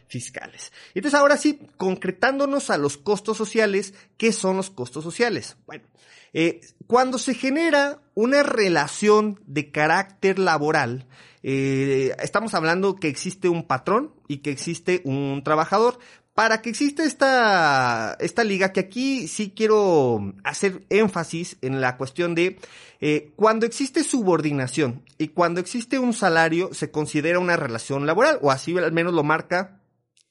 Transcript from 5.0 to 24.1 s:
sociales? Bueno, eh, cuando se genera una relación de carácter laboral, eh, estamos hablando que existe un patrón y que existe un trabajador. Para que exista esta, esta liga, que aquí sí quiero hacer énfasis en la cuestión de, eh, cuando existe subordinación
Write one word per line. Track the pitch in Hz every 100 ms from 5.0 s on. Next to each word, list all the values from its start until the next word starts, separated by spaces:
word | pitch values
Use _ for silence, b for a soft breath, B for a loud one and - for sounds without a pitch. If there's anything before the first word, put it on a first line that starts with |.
sociales? | 165 - 240 160 - - -
Bueno, | 156 - _ b b b
eh, | 151 165 - - _ -
cuando | 233 262 254
se | -
genera | 240 262 285 339 294 285 294 _
una | - 233 285
relación | 285 240 196 165 143 - 208 214 214 196 -
de | 139 143
carácter | 151 151 175 190 _ 190 190
laboral, | 185 156 147 156 123 127 131 B B B
eh, | - 135 135 135 139 135 131 -
estamos | 147 202 220
hablando | 185 160 175 196 190
que | 160
existe | 135 185 - 185
un | 170 160
patrón | 131 - 214 302 - -
y | 143
que | 147
existe | 139 - 165 - 180
un | 147 135 139 139
trabajador. | 139 156 160 202 240 247 B B _
Para | - 220 220
que | 233
exista | 226 285 285
esta, | 311 - 269 262 220 190 156 135 123 113 110 -
esta | 165 -
liga, | 220 190 190
que | 190
aquí | 190 240 269 262 165
sí | - 208 -
quiero | 220 214 196 165 127 110 98 98
hacer | - 143 196 185 -
énfasis | 196 220 175 156 165 175 -
en | 131 135
la | 127 127
cuestión | 131 151 175
de, | 170 180 185 B B B B
eh, | 151 151 - -
cuando | 214 226
existe | 226 - 269 339
subordinación | -